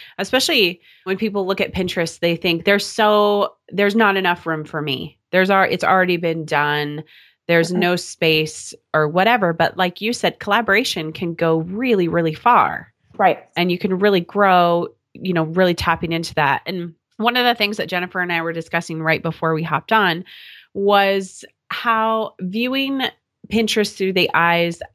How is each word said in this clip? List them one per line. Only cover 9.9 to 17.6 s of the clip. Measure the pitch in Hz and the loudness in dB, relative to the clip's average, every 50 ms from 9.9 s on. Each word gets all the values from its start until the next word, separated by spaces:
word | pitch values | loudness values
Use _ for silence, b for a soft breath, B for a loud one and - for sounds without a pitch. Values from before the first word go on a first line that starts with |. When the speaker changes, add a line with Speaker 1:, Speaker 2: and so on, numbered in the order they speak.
| 180 - | -2 -4
Speaker 1:
you | 202 220 | -6 -6
said, | 240 - - 185 - - | -4 -2 -2 -2 -4 -4
collaboration | - 208 202 233 226 208 196 214 269 - - 180 156 156 160 | -2 0 0 0 2 2 2 2 0 -2 -4 -6 -6 -8 -8
can | - 185 170 165 | -6 -6 -6 -4
go | - 170 165 160 165 | -2 0 0 0 0
really, | 165 175 190 220 262 254 226 190 175 165 | -2 -4 -6 -4 0 0 2 2 2 2
really | 170 170 165 160 156 | 0 0 0 0 -2
far. | - - 240 240 190 110 - - - - - _ _ _ _ - | 0 2 4 4 4 4 2 0 -6 -10 -14 _ _ _ _ -2
Speaker 2:
Right. | - 202 175 - - - _ _ | 2 2 2 2 0 -4 _ _
Speaker 1:
And | 170 175 180 | -2 0 0
you | 175 | 0
can | 175 - 190 185 180 | -2 -2 -2 0 2
really | 202 208 196 180 | 2 2 2 2
grow, | 175 - - 202 202 190 185 180 175 175 175 170 175 - - _ _ _ - | 0 -2 0 2 4 6 6 6 6 4 2 0 0 -4 -8 _ _ _ -16
you | - 175 185 | -8 -6 -2
know, | 180 170 160 | 0 0 -2
really | 156 165 185 185 180 175 | 0 2 2 2 2 2
tapping | - - 170 165 - 180 170 | 0 0 0 0 0 -2 -4
into | 165 165 165 - - | -4 -4 -6 -4 -2
that. | 156 147 139 139 - - | 0 0 2 0 -2 -4
And | - 190 180 170 170 160 _ _ _ _ | -6 -8 -8 -10 -10 -14 _ _ _ _
one | - 214 240 240 | -4 -2 0 0
of | 247 247 | 2 2
the | 247 233 | 2 2
things | 233 | 0